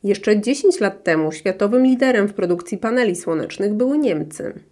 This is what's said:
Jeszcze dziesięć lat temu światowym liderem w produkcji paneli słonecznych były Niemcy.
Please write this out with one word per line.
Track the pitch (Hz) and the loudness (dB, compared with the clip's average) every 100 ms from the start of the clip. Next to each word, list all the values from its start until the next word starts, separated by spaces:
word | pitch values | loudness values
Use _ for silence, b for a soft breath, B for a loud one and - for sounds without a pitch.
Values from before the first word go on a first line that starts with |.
Jeszcze | 202 208 - 214 | -2 -2 2 2
dziesięć | 220 277 392 349 | 2 2 2 2
lat | 202 - | -2 -2
temu | - 160 156 | 0 0 0
światowym | 160 196 185 202 247 | -2 -4 0 2 4
liderem | 262 254 262 233 202 | 4 4 2 2 0
w | |
produkcji | - 175 175 - 196 | -2 -2 -2 -4 -6
paneli | 220 247 233 175 | -2 0 0 -2
słonecznych | - 165 123 - 202 | -4 -4 -4 -4 -2
były | 214 254 294 | 0 0 0
Niemcy. | 277 156 151 - - - _ | 0 -2 -4 -10 -12 -12 _